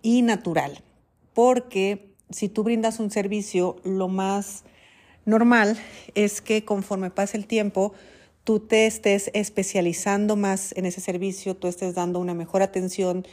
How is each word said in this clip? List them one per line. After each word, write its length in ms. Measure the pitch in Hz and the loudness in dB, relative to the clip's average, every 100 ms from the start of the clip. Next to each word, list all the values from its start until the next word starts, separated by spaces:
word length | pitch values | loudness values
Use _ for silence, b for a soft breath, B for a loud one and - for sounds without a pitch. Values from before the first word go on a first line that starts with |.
y 180 | 226 240 | 2 4
natural, 640 | 233 202 180 160 139 - - _ _ _ _ | 4 0 -2 -2 -4 -8 -20 _ _ _ _
porque 800 | - 247 247 247 190 196 202 - _ - | 4 4 4 0 -2 -2 -2 -10 _ -18
si 160 | - 202 | -6 -4
tú 140 | 214 | -2
brindas 360 | 214 233 220 226 | -2 0 -2 -2
un 120 | 214 | -4
servicio, 680 | 208 196 208 202 185 180 - | -4 -4 -4 -2 -2 -2 -2
lo 240 | 180 190 185 | -4 -2 -2
más 560 | 190 190 202 202 - b b b b b b | -2 -2 -2 -6 -12 b b b b b b
normal 540 | - 220 233 240 208 220 B B B | 2 4 6 6 4 0 B B B
es 260 | - 208 - | 0 0 0
que 240 | - 214 | -2 -2
conforme 460 | 214 202 196 190 185 | 0 -4 -2 -4 -4
pase 260 | 190 202 214 | -4 -4 -6
el 100 | 202 | -2
tiempo, 460 | 220 208 190 202 B B B B _ | 0 0 0 -2 B B B B _
tú 160 | - 214 | 0 0
te 260 | 214 220 220 | 4 4 4
estés 440 | 214 208 196 202 | 2 2 2 0
especializando 1000 | 208 202 - 185 196 175 170 202 202 208 208 | -2 -2 -4 -2 0 0 0 0 2 2 2
más 360 | 196 190 - - | 0 -2 -4 -4
en 100 | 185 | -4
ese 140 | 185 | -4
servicio, 560 | 190 180 196 190 196 190 | -6 -4 -4 -4 -6 -4
tú 120 | 180 | -6
estés 260 | 175 185 | -4 -4
dando 240 | 175 175 180 | -2 -2 -2
una 160 | 180 | -4
mejor 280 | 170 170 190 | -4 -2 0
atención, 640 | 190 190 185 196 185 180 185 | 2 0 -4 -2 -2 -2 -8